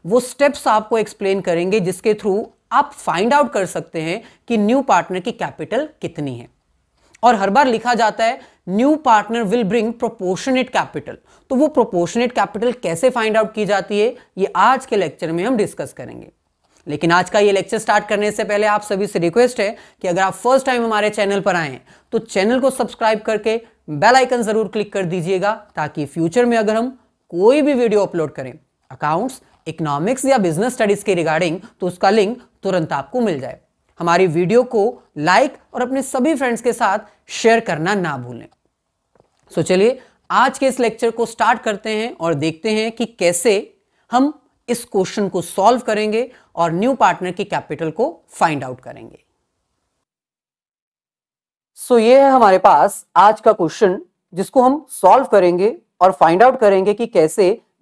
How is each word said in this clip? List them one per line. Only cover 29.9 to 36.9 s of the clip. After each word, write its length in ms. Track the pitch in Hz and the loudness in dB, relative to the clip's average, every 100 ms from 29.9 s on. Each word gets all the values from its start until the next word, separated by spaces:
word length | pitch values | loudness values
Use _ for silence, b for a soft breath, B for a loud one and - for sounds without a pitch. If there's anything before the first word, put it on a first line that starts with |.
| 143 185 262 | -2 -2 -2
या 140 | 269 262 | 0 0
बिजनेस 360 | 180 156 233 | 0 0 -2
स्टडीज 280 | - 214 202 | -2 -2 -2
के 120 | 214 | -2
regarding, 460 | 175 160 156 175 180 B _ | -2 0 0 -2 -4 B _
तो 60 | 185 | -8
उसका 240 | 180 196 | -2 2
लिंक 320 | 220 202 247 B _ | 2 0 -4 B _
तुरंत 300 | 190 185 151 | -4 -4 -2
आपको 280 | 147 139 254 | -6 -6 -4
मिल 200 | 226 147 | -2 -4
जाए। 200 | 123 - _ _ _ - | -8 -14 _ _ _ -6
हमारी 260 | 165 175 185 | 0 2 2
वीडियो 360 | 156 175 233 | 2 2 2
को 380 | 247 226 214 247 _ 151 | 2 0 -2 -4 _ -4
लाइक 380 | 156 196 285 - _ | 2 4 2 -2 _
और 80 | - | -6
अपने 200 | 247 269 | -4 -4
सभी 320 | 262 269 277 | -4 -2 0
फ्रेंड्स 280 | 285 254 226 | 0 -2 -2
के 100 | 247 | -2
साथ 260 | 226 214 | 0 0